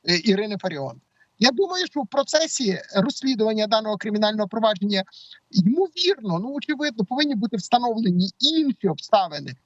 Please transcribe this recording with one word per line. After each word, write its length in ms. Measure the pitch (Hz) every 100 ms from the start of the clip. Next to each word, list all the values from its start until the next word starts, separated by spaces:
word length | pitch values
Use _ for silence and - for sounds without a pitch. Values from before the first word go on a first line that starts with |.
| -
е, 100 | 175
Ірини 340 | 208 196 214 202
Фаріон. 440 | 185 151 135 123 _ _ _ _
Я 120 | 240
думаю, 340 | 247 381 370 320
що 140 | 302
в 60 | 226
процесі 720 | 277 - 302 320 - 226 185 -
розслідування 760 | 196 226 - 269 240 220 220 214
даного 300 | 220 214 208
кримінального 500 | 214 208 214 214 208
провадження, 560 | 220 220 196 202 196 190 - - - _
ймовірно, 880 | 202 180 302 381 - 349 392 214 170
ну, 140 | 226
очевидно, 520 | 285 - 285 294 226 190
повинні 300 | 254 302 233
бути 220 | 220 220
встановлені 720 | - 240 247 226 220 180 190 _
інші 480 | 285 320 285 196 190
обставини 680 | 151 - 208 180 147 139 131